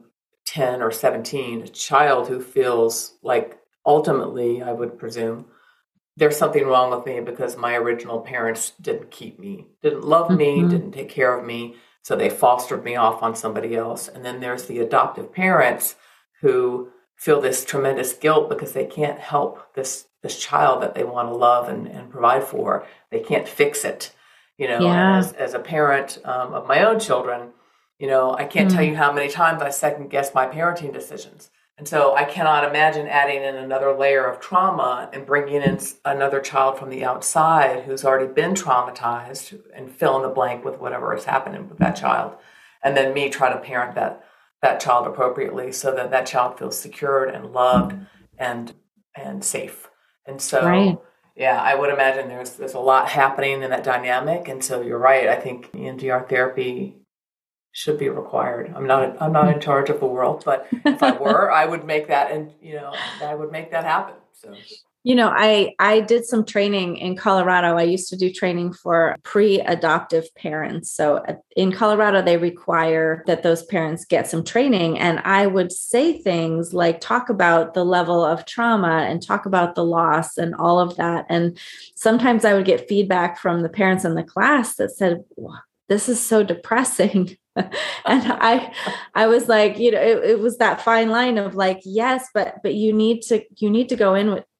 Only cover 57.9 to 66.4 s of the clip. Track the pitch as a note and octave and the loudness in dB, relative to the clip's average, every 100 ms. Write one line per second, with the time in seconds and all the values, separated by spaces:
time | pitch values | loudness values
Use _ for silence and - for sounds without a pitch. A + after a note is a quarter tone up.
57.9 | D3+ C#3 - - - B2+ A#2+ - C3+ C3+ | -2 -2 -4 -4 -4 -2 -4 -8 -8 2
58.9 | C3+ C3 - D#3 D3+ D3+ D3 D3+ C#3 C3+ | 2 2 -2 0 4 4 2 2 2 2
59.9 | D3+ C3+ B2 B2 - D#3 C3+ - A#3+ D4 | 0 -2 0 -2 -2 0 -2 -2 -2 0
60.9 | C#4 C4+ - G#3 A3 G3+ D#3 D#3+ E3 D3+ | 4 2 4 2 4 4 4 2 -2 -2
61.9 | D3+ D3+ C#3+ C#3+ D3+ D3+ - D#3 D3 C#3 | -4 0 0 2 -2 -8 -16 -14 -12 -10
62.9 | C#3 - - D3 D3+ D3+ D#3 D#3+ E3 D#3+ | -10 -10 -8 -8 -6 -8 -10 -6 -4 0
63.9 | E3+ - - _ _ G#2+ G2+ - - _ | -2 -2 -12 _ _ -20 -20 -20 -20 _
64.9 | _ B3 B3 A3 - G#3+ G#3 - - G3+ | _ 2 4 4 4 4 4 2 2 4
65.9 | A3 G3+ A#3 A#3 A3+ | 4 4 0 2 -2